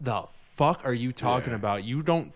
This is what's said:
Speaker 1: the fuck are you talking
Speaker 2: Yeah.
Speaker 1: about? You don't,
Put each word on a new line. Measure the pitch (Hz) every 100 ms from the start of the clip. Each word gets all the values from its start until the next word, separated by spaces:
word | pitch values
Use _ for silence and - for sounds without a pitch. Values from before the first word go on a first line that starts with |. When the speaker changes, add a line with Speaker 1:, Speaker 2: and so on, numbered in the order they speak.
Speaker 1:
the | 131 104 -
fuck | - - - 147 180 131
are |
you | 120 127
talking | - 123 123 120
Speaker 2:
Yeah. | 110
Speaker 1:
about? | 104 101
You | 107 139
don't, | 160 165 -